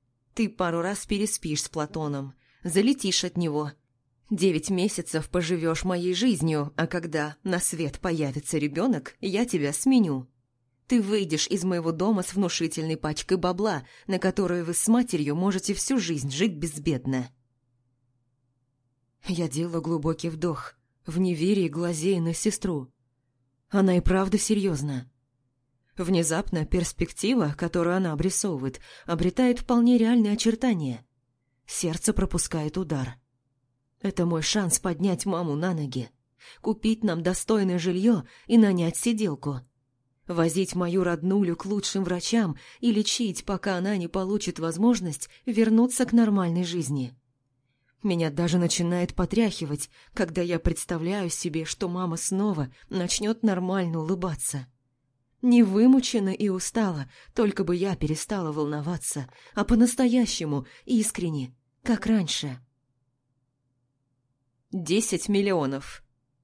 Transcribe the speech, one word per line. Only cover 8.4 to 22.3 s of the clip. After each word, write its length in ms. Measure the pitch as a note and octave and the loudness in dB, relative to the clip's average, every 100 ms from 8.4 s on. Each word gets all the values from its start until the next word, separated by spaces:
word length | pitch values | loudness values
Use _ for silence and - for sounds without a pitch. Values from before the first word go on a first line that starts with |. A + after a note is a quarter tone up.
| - D#3 | -4 -2
ребёнок, 580 | D3 D#3 B3+ E3 - - | -2 0 0 0 -4 -8
я 240 | G3 G3 B3 | -4 -2 0
тебя 280 | E3 C#3+ | 0 -2
сменю. 540 | - C4+ C4 F3+ C3 B2+ _ _ _ _ _ - | 0 4 4 4 0 -8 _ _ _ _ _ 0
Ты 160 | B3 | 0
выйдешь 460 | G3 G#3 F3 D#3 - | 2 0 0 -2 -2
из 160 | F#3 | -2
моего 280 | F#3 F3 E3 | 0 -2 -2
дома 320 | D#3+ G3 G#3 | 0 2 0
с 100 | F3+ | 0
внушительной 640 | F#3+ F3+ - D#3+ E3+ D#3+ D#3 | -2 -2 0 -4 -4 -4 -4
пачкой 400 | D3+ D3+ - F#3 | -4 -6 -2 0
бабла, 480 | F3+ F3+ G#3+ D3+ - - - | 0 0 -2 -2 -6 -12 -4
на 140 | F#3 | 0
которую 440 | F#3+ F#3 F3+ F3 E3 | 0 0 0 -2 -2
вы 80 | |
с 140 | E3+ G#3+ | 0 4
матерью 480 | A#3 B3 E3 D3 D#3 | 4 2 -2 -2 0
можете 380 | F#3+ F#3 - | 0 0 -2
всю 240 | - - C4 | -4 -2 -2
жизнь 320 | E3+ D3+ C#3 | -2 -4 -4
жить 240 | C3+ G3 | -2 -2
безбедно». 760 | D#3 D#3+ D3 D#3 B2+ C3+ C3 B2 _ _ _ _ _ _ _ _ _ _ _ _ _ _ _ _ _ _ _ - | -2 -6 -4 -2 -2 -2 -4 -4 _ _ _ _ _ _ _ _ _ _ _ _ _ _ _ _ _ _ _ -8
Я 240 | F3 D#3+ | -4 -2
делаю 320 | C#3 E3+ E3 | -2 -4 -4
глубокий 480 | D#3+ E3 D3+ D#3+ E3+ | -2 -2 -2 -2 -4
вдох, 460 | D#3 F3 D3 - - _ _ - | -4 -4 -4 -10 -18 _ _ -6
в 140 | E3 | 0
неверии 480 | F#3 D#3 F3+ G3+ D#3+ | 0 2 2 2 0
глазея 540 | D3+ F3 D#3 F3+ F3+ | -2 -4 -2 0 2
на 120 | E3 | 0